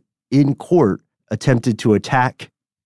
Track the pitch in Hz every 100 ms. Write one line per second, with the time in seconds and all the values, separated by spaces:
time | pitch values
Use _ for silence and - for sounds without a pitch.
0 | _ _ _ 135 143 - - 180 113 90
1 | _ _ _ 110 - 123 123 107 117 101
2 | - 131 127 - - _ _ _